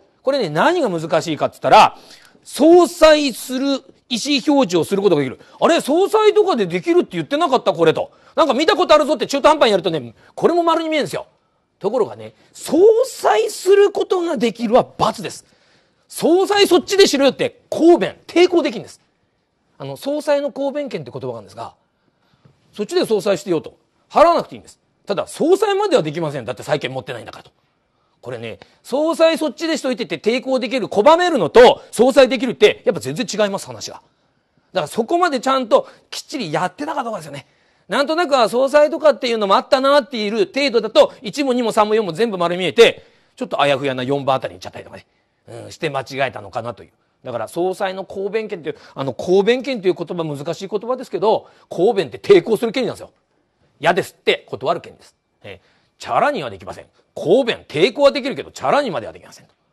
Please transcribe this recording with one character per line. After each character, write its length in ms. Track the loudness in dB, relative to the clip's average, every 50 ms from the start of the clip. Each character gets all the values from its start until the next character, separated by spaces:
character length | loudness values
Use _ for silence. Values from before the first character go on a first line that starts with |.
| _ _ _ _ _
こ 100 | -4 -2
れ 60 | -2
ね、 100 | -2 -2
何 320 | 0 0 2 2 2 0
が 80 | -2 -2
難 320 | -2 -4 -4 -2 -2 -2
し 100 | -2 -2
い 60 | -6
か 100 | -4 -4
っ 40 | -6
て 60 | -6
言 20 | -4
っ 20 |
た 80 | 0 6
ら、 300 | 6 8 8 6 2 -4 -20 -20 -20 -20 -20 -20 _ _ _
相 460 | -18 -2 2 6 8 8 8 6 4
殺 440 | 2 4 6 6 6 6 2 -4 -6
す 180 | -8 -12 -8 -6
る 140 | -4 -2 -2 -4 -4 -6 -14 _ _ _ _
意 80 | -8
思 260 | -6 -4 -2 -2 -2 0
表 240 | 2 2 2 2 2
示 80 | 0 -2
を 60 | 0
す 100 | 0 -2
る 80 | 0 2
こ 60 | 2
と 80 | 2
が 60 | 2 0
で 60 | -4
き 20 |
る。 100 | -6 -12 -18 _ -8 0
あ 80 | 2 2
れ、 120 | 2 2
相 280 | 0 0 0 0 0 2
殺 240 | 2 4 4 4 4
と 120 | 4 2
か 100 | 2 2
で 100 | -2 -2
で 140 | -2 -4 -6 -2
き 100 | 0 2
る 80 | 2
っ 20 | 0
て 80 | 0 -6
言 100 | -8 -6
っ 40 |
て 100 | -4 -2
な 120 | -2 0 0
か 80 | 0
っ 60 | 0 0
た？ 100 | 0 0
こ 120 | 2 2
れ 80 | 2 2
と。 180 | 0 -4 -8 _ _ _ _ _
な 100 | 0 0
ん 20 |
か 60 | 0 2
見 140 | 0 2
た 100 | 0 2
こ 100 | 0 4
と 80 | 4 4
あ 40 | 4
る 80 | 4
ぞ 80 | 2 -2
っ 20 |
て 100 | -4 -4
中 140 | -4 -4 2
途 80 | 2 2
半 100 | 4 4
端 80 | 4
に 40 | 2 2
や 40 | 0
る 40 | 0
と 80 | -2
ね、 240 | -6 -6 -8 -10 -20 _ _ _ _
こ 140 | -2 0 0
れ 60 | 2
も 80 | 2 2
丸 200 | 2 0 0 -2
に 80 | -2
見 60 | -2
え 20 | -2
る 60 | -2
ん 20 |
で 40 | -4
す 60 | -6
よ。 100 | -10 -12 _ _ _ _ _ _ _ _ _ _ _
と 120 | -6 -4
こ 80 | -2 -2
ろ 80 | -2
が 100 | -2 -4
ね、 180 | -16 -18 -20 _ _ _ _ _
相 260 | -18 -8 -2 2 6 6 6 6 4 2
殺 440 | -2 -4 -4 0 0 2 2 0 -2
す 240 | -6 -6 2 2 4
る 180 | 4 4 2 2
こ 120 | -4 -4
と 160 | -2 -2 -2 -2
が 140 | -4 -4
で 160 | -2 -2 -2 -2
き 160 | -4 -4 2
る 60 | 2
は× 100 | 2 2 2 -4 _ -2 -2 -2 -6 -12
で 80 | -12
す。 160 | -12 -14 _ _ _ _ _ _ _ _ _ _ _ _ _
相 400 | _ -12 -4 0 2 2 2 2
殺 200 | 0 2 2 2
そ 120 | 4 4 0
っ 60 | 0
ち 140 | 0 2 4
で 80 | 4
し 100 | 4 4
ろ 80 | 2 2
よ 80 | 2 2
っ 20 |
て、 280 | 0 -6 -6 -6 _ _ _
抗 280 | -4 2 6 6 6 6
弁、 200 | 2 -4 -6 _ _
抵 200 | -4 2 2 2
抗 160 | 4 4 0 0
で 80 | -2
き 40 | -6
る 60 | -8
ん 20 | -14
で 60 | -16
す。 100 | -20 _ _ _ _ _ _ _ _ _ _ _ _ _ _ _ _ _
あ 60 | -14
の、 120 | -14 -14
相 260 | -10 -8 -6 -6 -4 -2
殺 180 | -2 -2 0 -2
の 100 | -6 -6
抗 180 | -6 -6 -6
弁 180 | -6 -6 -8 -8
権 120 | -10 -10
っ 40 | -12
て 60 | -10
言 100 | -12 -10
葉 80 | -10 -10
が 40 | -10
あ 20 | -12
る 20 | -14
ん 20 |
で 60 | -18
す 60 | -16
が、 180 | -14 -14 -14 _ _ _ _ _ _ _ _ _ _ _ _ _ _ _ _ _ _ _ _ _
そ 120 | -10 -10
っ 20 |
ち 80 | -4 -2
で 100 | -2 0
相 140 | 0 -2 -2
殺 180 | 0 -2 -2 -2
し 60 | -2
て 60 | -4
よ 120 | -4 -4 -4
と。 140 | -8 _ _ _ _ _ _ _ _
払 180 | 2 4 4 4
わ 60 | 4
な 100 | 0 -2
く 40 | -6
て 60 | -14
い 20 |
い 20 | -20
ん 20 | -20
で 60 | -20
す。 100 | -20 _ _ _ _ _ _
た 80 | -8 -6
だ、 120 | -6 -6
相 300 | -8 -6 -2 2 2 2
殺 180 | 2 2 -2 0
ま 140 | -2 -2 0
で 80 | 0
は 60 | 0 0
で 100 | -2 -6
き 80 | -6
ま 100 | -6 -6
せ 100 | -8 -8
ん。 40 | -10
だ 80 | -10 -12
っ 40 |
て 60 | -12 -4
債 160 | -4 -4 -4
権 140 | -4 -6 -8
持 80 | -8
っ 40 | -10
て 100 | -10 -14
な 40 | -12
い 40 | -14
ん 20 |
だ 80 | -16 -20
か 60 | -20
ら 60 | -20
と。 60 | _ _ _ _ _ _ _ _ _ _ _ _ _ _ _
こ 100 | _ -14
れ 80 | -12 -12
ね、 200 | -12 -12 -14 -14 -20 _ _ _ _
相 340 | -6 -4 -2 0 -2 2
殺 200 | 4 4 2 2
そ 120 | 0 -4 -6
っ 20 | -6
ち 120 | -6 -6
で 100 | -4 -4
し 60 | -4 -2
と 100 | -4 -4
い 40 |
て 80 | -4 -6
っ 20 |
て 120 | -8 -8 -4
抵 240 | -2 -2 -2 -2 -2
抗 160 | -2 -4 -4
で 100 | -4 -4
き 80 | -4 -4
る、 80 | -6
拒 300 | -2 -2 2 6 6 6
め 120 | 6 4 0
る 80 | 0
の 140 | 0 -2 4
と、 320 | 8 8 8 8 8 2 -4 -14
相 220 | 0 2 2 4 6
殺 160 | 6 4 4
で 100 | 4 -4
き 80 | -4
る 60 | -6 0
っ 20 |
て、 280 | 4 4 4 4 2 _
や 60 | -4 -4
っ 20 |
ぱ 60 | -4
全 140 | -6 -8 -6
然 120 | -6 -8 -8
違 180 | -4 -4 -4 -4
い 20 |
ま 80 | -4 -8
す、 80 | -10
話 240 | -12 -16 -14 -14 -16
が。 60 | -16 -18 _ _ _ _ _ _ _ _ _ _ _ _ _ _ _
だ 80 | -6
か 20 | -6
ら 40 |
そ 180 | -6 -6 -6 -4
こ 140 | -2 0 0
ま 100 | 0 0
で 120 | -2 -2
ち 80 | -2 -2
ゃ 100 | -2 -2
ん 100 | 0 2
と 200 | 2 2 2 0 -16 _ _ _
き 120 | -16 -16 -14
っ 20 |
ち 120 | _ -10 -8
り 140 | -8 -4 -4
や 140 | -4 -4
っ 80 | -4 -6
て 120 | -8 -10
た 80 | -8 -6
か 80 | -6 -6
ど 60 | -8
う 20 | -10
か 60 | -12
で 60 | -12
す 20 |
よ 60 | -14 -16
ね。 140 | -18 -18 _ _ _ _ _ _ _ _ _
な 140 | -4 -4 -2
ん 40 |
と 80 | -2 0
な 120 | -2 0
く、 120 | 0 2 2
あ、 100 | 2 2
相 220 | 2 0 0 4
殺 180 | 4 4 4 4
と 100 | 2 2
か 120 | 2 2
っ 80 | 2 2
て 80 | -2
い 60 | -4 -2
う 60 | -2
の 80 | 0
も 100 | 2 2
あ 20 | 2
っ 100 | 2 2
た 120 | 0 2
な 200 | 2 4 2 2
っ 80 | 2 0
て 160 | -6 -6 -4
い 60 | -4
る 160 | 0 -2 -2
程 240 | -2 -2 -2 -2 0
度 100 | 0 -2
だ 100 | -2 0
と、 220 | 4 4 4 4 2 -10
一 240 | -14 -12 -6 -4 -2
も 80 | -2 0
二 100 | -2 -2
も 100 | -2 0
三 160 | 0 0 2
も 60 | 2
四 120 | -2 -2
も 60 | -2 -2
全 180 | -2 -2 -2
部 80 | -2 -2
丸 180 | -2 -2 -2
見 80 | -2 -4
え 80 | -4 4
て、 320 | 4 4 4 4 -2 -14 _ _ _ _ _ _
ち 60 | -14 -10
ょ 20 |
っ 20 | -8
と 120 | -2 0
あ 60 | 2
や 100 | 2 2
ふ 80 | 0 -2
や 100 | -4 -4
な 100 | -4 -4
四 200 | -4 -4 -4 -2
番 120 | -2 -2
あ 40 | -2
た 60 | -2
り 80 | -8 -12
に 40 | -12
行 40 | -18
っ 0 |
ち 40 |
ゃ 20 | -18
っ 20 | -16
た 60 | -18
り 60 | -20
と 60 | -18
か 60 | -20
ね。 100 | -20 -20 _ _ _ _ _ _ _ _
う 220 | -20 -20 -18 -18 -18
ん、 20 |
し 60 | -14
て 140 | -8 -8 -6
間 100 | -6 -6
違 40 | -8 -8 -6
え 180 | -4 -4 -4
た 100 | -4 -12
の 100 | -18 -10
か 120 | -10 -10 -10
な 100 | -10 -12
と 100 | -14 -18
い 40 |
う。 60 | _ _ _ _ _ _ _ _
だ 80 | -12
か 60 | -10
ら、 120 | -10 -10 -8
相 260 | -6 -4 -4 -4 -4
殺 180 | -4 -6 -8 -6
の 140 | -10 -14
抗 240 | -12 -12 -10 -10 -8
弁 180 | -8 -8 -10 -10
権 120 | -12 -12
っ 20 | -10
て 80 | -12
い 20 | -12
う、 60 | -12 -16 -20 -10
あ 100 | -8 -8
の、 80 | -8 -8
抗 300 | -8 -2 0 2 2 4
弁 200 | 2 2 0 -2
権 200 | -6 -8 -2 0
と 60 | -2
い 20 |
う 40 | -2
言 220 | -2 -6 -8 -6
葉、 80 | -8 -6
難 300 | -6 -8 -8 -8 -8 -8
し 80 | -8 -10
い 60 | -8
言 120 | -8 -8
葉 160 | -6 -6 -8
で 80 | -8 -8
す 60 | -10
け 80 | -8 -2
ど、 300 | 0 0 0 0 -2 -10 _ _ _ _
抗 240 | -4 0 0 2 2
弁 140 | 0 -4
っ 40 | -4
て 60 | -8
抵 260 | -14 2 4 4 4 6
抗 140 | 2 -2
す 80 | -2 -2
る 80 | -4 -2
権 120 | -4 -4
利 20 |
な 80 | -4 -6
ん 20 |
で 0 |
す 40 | -10
よ。 100 | -16 -20 _ _ _ _ _ _ _ _ _ _ _ _ _ _
嫌 140 | -2 0 0
で 100 | 0 -2
す 140 | -6 _ _
っ 40 | _
て 240 | -2 -2 -2 -4 -14
断 240 | -14 -8 -4 -4 -4
る 80 | -4
権 140 | -6 -16 -20
利 40 | _
で 60 | _
す。 100 | -20 _ _ _ _ _ _ _
え 180 | -20 -20 -20 _
ー、 400 | _ _ _ _ _ _ _ -10
チ 60 | -2
ャ 100 | 0 0
ラ 120 | 0 0
に 120 | -2 -4 -8
は 60 | -10
で 80 | -12
き 80 | -14 -16
ま 80 | -16 -16
せ 80 | -16
ん。 60 | -18 _ _ _ _ _ _
抗 320 | -8 0 2 2 2 2
弁、 220 | 0 -4 -6 -8 _
抵 240 | -2 0 0 0 2
抗 120 | 2 2
は 60 | 2
で 120 | 2 2 -6
き 60 | -6
る 80 | -8
け 60 | -8 -12
ど、 80 | -14
チ 120 | _ -6 -2
ャ 80 | 0
ラ 100 | 0 0
に 100 | 0 -2
ま 120 | -6 -8 -10
で 40 |
は 60 | -10 -16
で 80 | -18
き 60 | -20
ま 60 | -20 -20
せ 80 | -20 _
ん。 40 | _ _ _ _ _